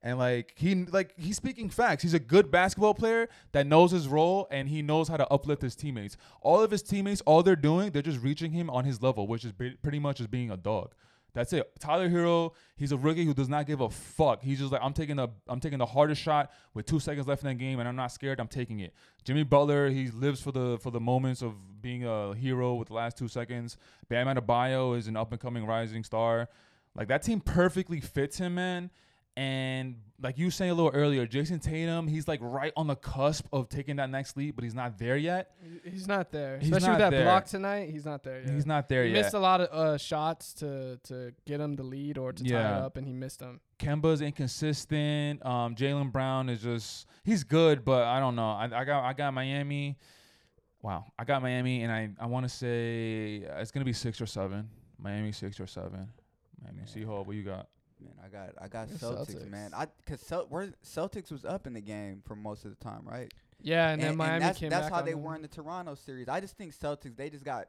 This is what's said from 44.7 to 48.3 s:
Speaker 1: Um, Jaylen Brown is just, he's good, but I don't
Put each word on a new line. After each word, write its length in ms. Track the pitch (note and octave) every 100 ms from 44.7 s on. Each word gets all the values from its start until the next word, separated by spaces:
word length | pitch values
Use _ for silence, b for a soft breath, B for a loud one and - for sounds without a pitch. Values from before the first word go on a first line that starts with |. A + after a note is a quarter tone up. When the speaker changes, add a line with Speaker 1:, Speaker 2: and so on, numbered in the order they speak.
| C#3+ - D3+ D3 D3 D3 D3 C3
Speaker 1:
Um, 280 | B2 A#2+ A2+
Jaylen 360 | C#3 C#3+ C3+
Brown 380 | B2 C3 C3 C3
is 120 | A#2
just, 460 | A#2 A#2 G#2+ - - b
he's 200 | - G#3+ C#3
good, 400 | D#3 E3 D3 A2
but 180 | C3
I 160 | A#2+ B2+
don't 160 | C3+